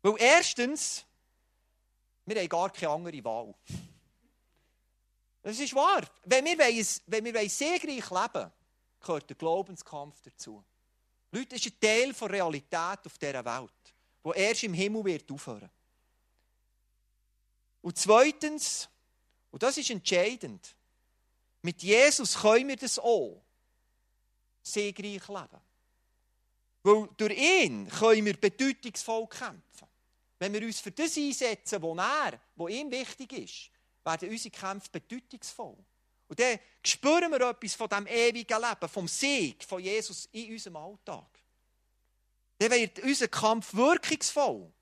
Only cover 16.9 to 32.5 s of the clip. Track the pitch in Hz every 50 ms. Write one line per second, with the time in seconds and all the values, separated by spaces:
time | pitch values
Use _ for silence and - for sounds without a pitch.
16.9 | _ _ _ _ _ _ _ _ _ _ _ _ _ _ _ _ _ _ - 180
17.9 | 170 - - 185 214 233 262 302 294 - 311 302 302 302 - - - - - -
18.9 | _ _ _ _ _ _ _ _ _ _ _ _ - 135 - 262 - 302 254 -
19.9 | 240 185 - - 190 175 180 220 254 240 - 131 104 90 - - _ _ _ _
20.9 | _ _ _ _ _ _ _ _ _ _ _ _ _ _ - 170 170 - 170 185
21.9 | 208 233 269 294 285 - 254 - - - - 214 220 240 262 277 269 - 262 233
22.9 | - - - 240 233 190 131 104 85 90 _ _ _ _ _ _ _ _ _ _
23.9 | _ _ _ _ _ _ _ _ _ _ _ _ _ _ _ - - 208 208 202
24.9 | 190 - 196 208 202 190 - - 202 190 147 - - - _ _ _ _ _ _
25.9 | _ _ _ _ _ _ _ _ _ _ _ _ _ _ _ _ _ _ _ 196
26.9 | 208 214 214 - - - 214 208 202 196 277 330 381 370 269 170 120 104 98 -
27.9 | - - 220 226 220 220 208 208 185 - - 202 - - 262 277 254 _ - 240
28.9 | - - - - 226 226 226 220 - - 254 214 110 170 _ _ _ - - _
29.9 | _ _ _ _ _ _ _ _ _ _ 180 202 202 214 220 226 214 - - -
30.9 | - - 320 320 - 311 294 285 240 - 262 233 214 - _ - 214 196 156 165
31.9 | 165 175 190 233 277 302 277 196 131 113 _ _